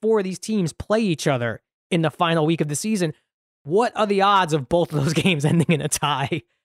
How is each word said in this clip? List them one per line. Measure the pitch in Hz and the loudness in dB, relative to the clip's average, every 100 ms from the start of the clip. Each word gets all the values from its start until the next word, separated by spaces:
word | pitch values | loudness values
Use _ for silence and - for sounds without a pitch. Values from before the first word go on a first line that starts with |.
four | 214 220 | 0 0
of | |
these | 190 175 | 0 -6
teams | - 220 165 | -4 -2 -2
play | - - 214 | -6 -2 0
each | 214 156 - | 0 -2 -2
other | 131 120 - _ _ _ | -2 -2 -6 _ _ _
in | 180 | -2
the | 156 | -2
final | - 170 165 | 0 0 2
week | 156 170 | 0 0
of | 151 | -2
the | |
season. | 147 214 214 165 - _ _ _ _ | -4 -4 -2 -2 -4 _ _ _ _
What | 139 185 240 - | -2 0 0 0
are | 208 | 0
the | 196 | 2
odds | 196 202 175 | 4 4 2
of | 151 127 | 0 0
both | 170 165 | 0 0
of | 156 | 0
those | 139 | 0
<laughs> | 160 | 2
games | 196 156 | 2 2
ending | 147 170 151 | 2 2 2
in | 156 | 0
a | 143 | 0
tie? | - 143 139 135 160 - _ | -2 -2 -2 -2 -4 -8 _